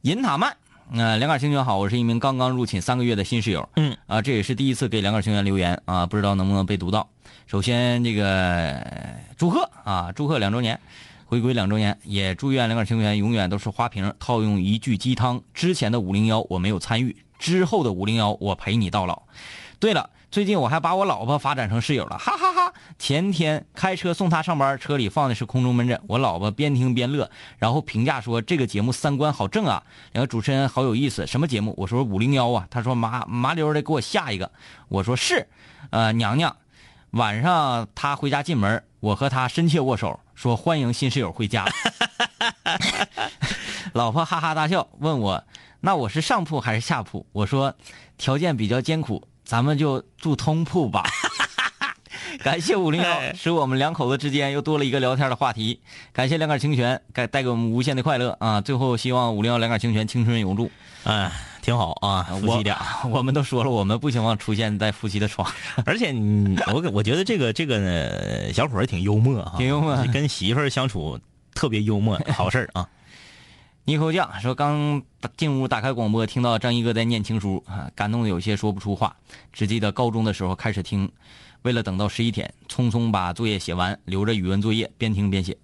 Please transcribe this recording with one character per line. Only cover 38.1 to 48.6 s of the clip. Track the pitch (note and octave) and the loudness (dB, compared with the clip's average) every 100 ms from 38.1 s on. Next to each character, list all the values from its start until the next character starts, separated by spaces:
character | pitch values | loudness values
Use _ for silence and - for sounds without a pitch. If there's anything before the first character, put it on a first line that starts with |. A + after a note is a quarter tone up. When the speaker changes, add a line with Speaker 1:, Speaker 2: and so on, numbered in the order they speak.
| C#3 | -2
Speaker 1:
回 | C#3+ | -2
家 | C#3 | -2
进 | C#3+ D3 | 0 2
门， | G2 A2+ _ _ | 2 0 _ _
我 | G#2 | -2
和 | G2 A#2 | 0 0
她 | B2+ B2+ | 0 -2
深 | - E3+ | 2 4
切 | D#3+ | 4
握 | C3 B2 | 2 0
手， | G2+ - _ | -2 -6 _
说 | - B2 A2+ | -4 -2 0
：“欢 | - D#3+ | 0 0
迎 | A#2+ | 0
新 | A#2 C3+ | 0 0
室 | C#3 | 0
友 | G2 | -4
回 | - G#2+ | -2 -2
家。” | A#2 F#2+ - A#3 - A#3+ - A#3+ _ A#3 - - F3+ - | 0 -2 0 -4 -2 -6 -2 -6 _ -4 -4 -4 -2 -2
<laughs> | - G3+ - G#2+ - - - - - F#3+ | -2 -4 -4 -8 -6 -6 -6 -8 -10 -4
老 | A#2+ A#2 | 0 0
婆 | C3+ | 0
哈 | D#3+ E3+ | 0 0
哈 | D#3+ | 0
大 | D#3 D#3 | 0 2
笑， | F#3 - - | 0 -2 -4
问 | D3+ C#3+ | -2 0
我 | G2+ F#2 - - - - | 0 -2 -6 -20 -20 -4
：“那 | F3+ | 0
我 | F#3 A2+ | 0 0
是 | D3 | -2
上 | D#3 B3 | 0 0
铺 | D#3 D3+ | 0 -2
还 | A#2+ | -2
是 | A2 | -2
下 | - D3 | -2 -4
铺？” | G2+ G2 - | -4 -10 -8
我 | G#2 G2+ | -2 0
说 | C3+ C3+ - - - - _ | 2 0 -4 -20 -20 -20 _
：“条 | - C#3 | -2 2
件 | F3 | 2
比 | C3 | 2